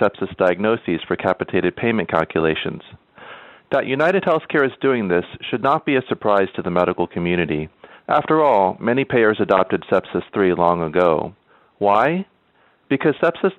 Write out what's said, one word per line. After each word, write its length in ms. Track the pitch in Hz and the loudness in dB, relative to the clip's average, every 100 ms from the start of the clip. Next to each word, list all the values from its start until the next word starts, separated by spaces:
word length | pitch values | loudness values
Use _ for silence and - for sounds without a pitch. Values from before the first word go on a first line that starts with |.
sepsis 340 | 104 - 95 92 | -2 -2 -8 0
diagnoses 600 | 92 87 107 113 - 82 - | 0 0 0 -2 -2 -6 -4
for 80 | |
capitated 600 | 90 98 92 - 95 90 - | -4 -2 -2 -2 -2 -2 -2
payment 320 | 117 113 90 | -2 -2 0
calculations. 760 | 82 80 82 80 78 - - - - _ - - - - - _ | 0 0 0 0 -2 -6 -10 -14 -20 _ -20 -20 -20 -20 -20 _
That 160 | 139 123 | -4 -2
United 380 | 135 160 190 | 0 0 0
Healthcare 420 | 185 160 - 160 135 | 0 0 0 0 0
is 60 | - | 0
doing 260 | 135 123 98 | 0 0 2
this 200 | 87 - - - | 0 -2 -8 -8
should 140 | 120 | -2
not 240 | 131 151 - | 0 0 0
be 100 | 131 | -2
a 100 | - | -2
surprise 400 | - 107 101 95 - | -2 2 2 0 -4
to 60 | |
the 80 | 90 | -2
medical 360 | 87 90 90 87 | 0 0 0 -4
community. 600 | 90 87 87 82 76 78 - - - - | -2 -2 0 0 -2 -6 -12 -20 -14 -2
After 340 | 147 - 156 | 0 2 2
all, 340 | 147 107 92 92 | 4 4 2 0
many 240 | 113 123 | -2 -2
payers 340 | 135 123 110 107 | 0 2 2 2
adopted 440 | 95 95 92 95 - | 2 2 2 -2 0
sepsis 300 | 95 - 90 - | -2 -2 -6 -6
three 220 | 104 95 | 0 0
long 280 | 85 85 87 | 2 2 2
ago. 520 | 80 82 90 76 73 101 _ _ _ - | 0 2 2 2 -2 -10 _ _ _ -4
Why? 480 | 101 104 135 180 190 _ _ _ _ _ - | 0 2 2 -2 -6 _ _ _ _ _ -4
Because 280 | 139 160 139 | -2 0 0
sepsis 300 | 165 - 190 | -2 0 -2